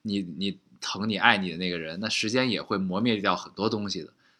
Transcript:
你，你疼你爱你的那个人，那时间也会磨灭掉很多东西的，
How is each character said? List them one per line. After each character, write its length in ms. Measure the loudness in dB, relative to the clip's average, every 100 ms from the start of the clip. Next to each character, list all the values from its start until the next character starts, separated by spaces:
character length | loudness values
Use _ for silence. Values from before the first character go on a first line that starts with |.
你， 200 | -4 -4 -4 -4
你 220 | -4 -6 _ -12
疼 260 | -8 -4 -2
你 100 | 4
爱 200 | 6 6
你 140 | 2
的 60 | -2
那 120 | -2
个 80 | -2
人， 220 | -6 -6
那 80 | -4
时 200 | -2 0
间 200 | 2 2
也 120 | 0
会 160 | 0 0
磨 220 | 0 0
灭 160 | 2 2
掉 160 | 2 0
很 160 | -2
多 160 | -2 0
东 200 | 0 -2
西 140 | -6
的， 60 | -10 _ _